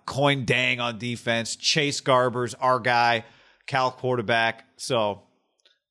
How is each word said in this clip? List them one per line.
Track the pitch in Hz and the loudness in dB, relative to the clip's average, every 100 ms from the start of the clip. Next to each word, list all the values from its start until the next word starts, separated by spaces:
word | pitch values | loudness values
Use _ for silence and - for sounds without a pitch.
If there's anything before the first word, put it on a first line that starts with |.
| - | -10
Coin | 131 143 139 110 | 0 0 0 0
Dang | 123 127 123 | 0 0 -2
on | 120 107 | -4 -6
defense. | 120 117 120 117 110 - | -8 -6 -2 -2 -2 -6
Chase | - 160 143 - | -2 0 0 -2
Garbers, | 139 127 127 123 123 - | 2 2 2 0 -6 -2
our | 127 127 | 0 2
guy, | 123 120 120 117 - _ _ _ - | 2 4 4 2 -2 _ _ _ -6
Cal | 139 127 | -2 -2
quarterback. | - 127 123 107 117 113 - _ _ | -2 -2 -2 0 2 0 -2 _ _
So, | - 120 104 98 _ _ _ _ _ _ _ | -2 0 0 -4 _ _ _ _ _ _ _